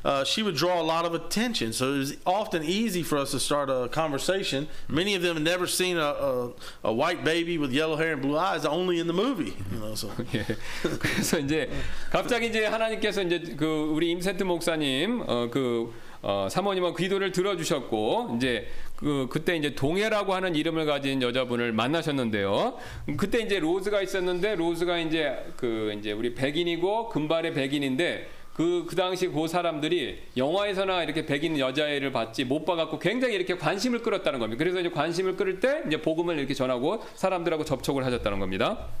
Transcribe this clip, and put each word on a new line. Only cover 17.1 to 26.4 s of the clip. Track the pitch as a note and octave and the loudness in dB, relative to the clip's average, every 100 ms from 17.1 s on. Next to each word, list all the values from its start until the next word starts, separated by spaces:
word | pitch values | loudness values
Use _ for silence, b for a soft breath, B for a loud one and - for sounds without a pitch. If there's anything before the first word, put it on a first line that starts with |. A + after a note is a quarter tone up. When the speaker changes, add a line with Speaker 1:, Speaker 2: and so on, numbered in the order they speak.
| G3 G3 | 2 0
Speaker 2:
들어주셨고, | F#3 F#3+ F#3 D3+ D#3 A2+ A2 A2 G3 A#3+ A#2 | 0 0 -2 0 -2 0 0 2 2 0 0
이제 | C3 A2+ - B B - | 0 0 -2 B B -2
그, | D3 C#3 B2+ | 0 0 0
그때 | D#3+ D#3 E3+ | -2 0 0
이제 | C#3+ | 0
동해라고 | - C#3 F#3 G#3+ G#3+ G3 | 0 0 2 2 2 2
하는 | F#3 F#3 D3+ | 0 2 0
이름을 | D#3 D#3+ D3+ | 0 0 0
가진 | C#3+ C#3 C3+ | 0 0 2
여자분을 | B2 B2+ B2+ A#2+ A#2+ | 2 2 0 0 2
만나셨는데요. | A2 A#2+ E3 D#3+ C#3 A#2 G#2 G2 G#2+ A3 - B B - - | 2 2 2 0 0 2 2 2 2 2 -2 B B -4 -2
그때 | G3+ A#3+ | 2 2
이제 | G3+ G3 | 2 0
로즈가 | D#4+ F#4+ G#3 G3+ | 2 0 2 0
있었는데, | F#3 G3 F3+ F3+ G3+ G3 | 0 0 0 0 0 2
로즈가 | E3+ E3 F3+ F3 | 0 0 0 0
이제 | E3 D#3+ D3 B2 - - | 0 0 0 -2 -8 -4
그, | B2 A2+ G#2+ G#2 | -2 0 -2 -2
이제 | G#2 | -4
우리 | G#2 A#2+ | -2 -2
백인이고 | A2+ | 0